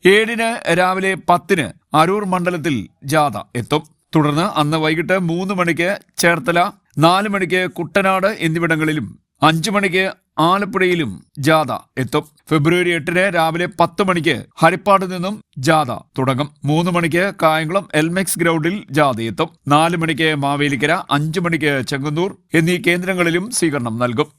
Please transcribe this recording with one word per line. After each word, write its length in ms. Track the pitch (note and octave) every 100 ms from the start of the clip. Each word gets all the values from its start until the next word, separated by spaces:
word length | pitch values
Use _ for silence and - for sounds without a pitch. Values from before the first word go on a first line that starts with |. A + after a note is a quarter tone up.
| F3+
ഏഴിന് 400 | G3+ A3 A#3 A3+ A#3 - E3+
രാവിലെ 320 | F#3 F#3 F#3+ F#3+ -
പത്തിന് 360 | F3 - F#3+ A#2 - _ D3
അരൂർ 240 | E3 G3+ G3+
മണ്ഡലത്തിൽ 440 | F3+ F3 F3 D3+ C3 - _ C#3
ജാഥ 260 | D#3 D3 G#2+ - B2
എത്തും. 220 | A2 D3 D#3 _ _
തുടർന്ന് 300 | D#3+ D3 D3 F#3+ -
അന്ന് 180 | D3 D#3+
വൈകിട്ട് 340 | D#3 D#3+ E3 F#3 F3
മൂന്ന് 240 | E3+ F#3+ G3
മണിക്ക് 300 | E3+ D#3+ F3 G3+ _ -
ചേർത്തല, 400 | F3 E3+ C#3+ E3+ F#3 - _ -
നാല് 240 | D#3+ F#3 G#3
മണിക്ക് 260 | G3+ F#3 F#3 F3+ F3
കുട്ടനാട് 520 | E3 - F#3+ F#3+ F#3+ G#3+ E3
എന്നിവിടങ്ങളിലും 600 | D#3+ E3+ D#3+ D#3 D#3 G2+ - _ _ D3
അഞ്ച് 220 | E3 D#3+
മണിക്ക് 300 | G3+ G3 F3+ F#3+ - _ - D#3+
ആലപ്പുഴയിലും 640 | F#3+ G#3 F#3+ F#3 F3 C3+ F2 _ - C#3
ജാഥ 260 | D#3+ D3 G#2+ - -
എത്തും. 220 | B2+ D3+ D3+ _ -
ഫെബ്രുവരി 400 | D#3 D3 F3 F3 E3+
എട്ടിന് 280 | C#3 F3 F#3+ F3
രാവിലെ 300 | D#3+ D#3+ F3 -
പത്ത് 220 | E3+ - G3
മണിക്ക് 280 | F3 D#3 A#2+ - -
ഹരിപ്പാട് 420 | E3 F3+ G#3 G3 F#3
നിന്നും 220 | F#3 F3+ G#3+ _ - C3
ജാഥ 240 | D#3+ C#3 G#2+ - -
തുടങ്ങും. 300 | C3 B2+ D3 _ C#3
മൂന്ന് 220 | D3+ F3 F3
മണിക്ക് 280 | E3 E3 G3 -
കായംകുളം 440 | D#3+ D#3 D#3+ F3+ F3+ D3+
എൽമെക്സ് 400 | D#3+ F3+ F#3+ -
ഗ്രൗണ്ടിൽ 340 | E3+ E3 D#3 G3+ - C#3
ജാഥ 220 | D3 A2+ A2+
എത്തും. 200 | G2 E3 _ -
നാല് 240 | D3 E3 F3
മണിക്ക് 280 | D#3+ D#3+ D#3+ D3+
മാവേലിക്കര, 480 | C#3 C#3 D3 C#3 D3 F3 - C#3+
അഞ്ച് 240 | D#3 D#3+ F3
മണിക്ക് 280 | E3 D3 C#3 A#2
ചെങ്ങന്നൂർ 400 | C#3+ C#3+ D3 F#3+ - _ D#3+
എന്നീ 180 | D#3+ F3+ E3+
കേന്ദ്രങ്ങളിലും 580 | F3 F3+ F#3 E3+ E3 G#3 -
സ്വീകരണം 380 | E3 C#3+ A#2+ A2+
നൽകും. 260 | B2 A2+ D3+